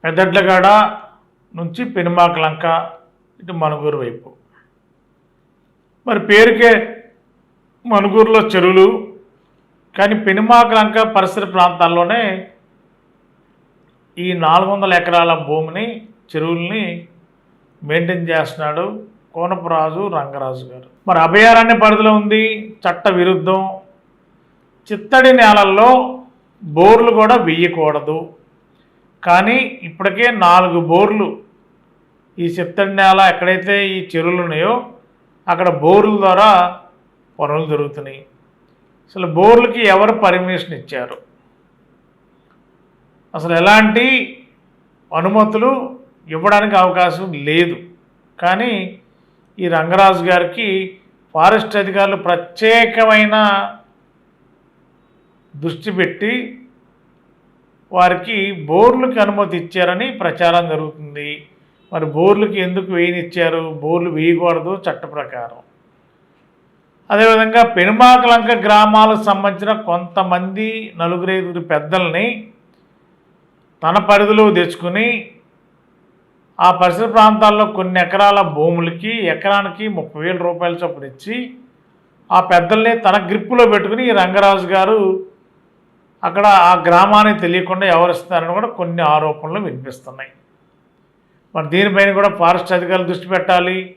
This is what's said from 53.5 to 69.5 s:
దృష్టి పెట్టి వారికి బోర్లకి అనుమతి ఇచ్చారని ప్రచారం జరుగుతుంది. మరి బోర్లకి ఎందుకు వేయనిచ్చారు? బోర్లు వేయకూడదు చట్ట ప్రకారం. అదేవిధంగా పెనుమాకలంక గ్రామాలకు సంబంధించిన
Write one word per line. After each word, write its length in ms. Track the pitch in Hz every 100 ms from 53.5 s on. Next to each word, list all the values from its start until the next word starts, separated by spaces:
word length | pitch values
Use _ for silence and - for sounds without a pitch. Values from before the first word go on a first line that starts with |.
| 196 202 - _ _ _ _ _ _ _ _ _ _ _ _ _ _ _ _ _
దృష్టి 360 | 143 160 - 220 185
పెట్టి 360 | 170 - 208 247 - - _ _ _ _ _ _ _ _ _ _ _ _ _
వారికి 440 | 185 180 180 196 214 196 185 147
బోర్లకి 500 | 170 233 254 254 240
అనుమతి 300 | 202 202 196 175
ఇచ్చారని 440 | 170 185 180 180 262 -
ప్రచారం 420 | 175 160 175 175 170
జరుగుతుంది. 560 | 156 156 151 147 147 147 151 _ _ _ _ _
మరి 140 | 165 156
బోర్లకి 440 | 147 185 202 208 185 180
ఎందుకు 240 | 185 185 175
వేయనిచ్చారు? 640 | 175 180 175 175 165 165 160 151
బోర్లు 280 | 151 175 175 156
వేయకూడదు 560 | 165 170 175 165 160 190 180
చట్ట 160 | 143 156 147
ప్రకారం. 440 | 123 123 117 120 _ _ _ _ _ _ _ _ _ _ _ _ _ _ _
అదేవిధంగా 520 | 202 226 220 220 226 233 190
పెనుమాకలంక 760 | 180 220 247 254 247 233 220 233
గ్రామాలకు 580 | 208 208 214 214 220 214 214
సంబంధించిన 420 | 196 202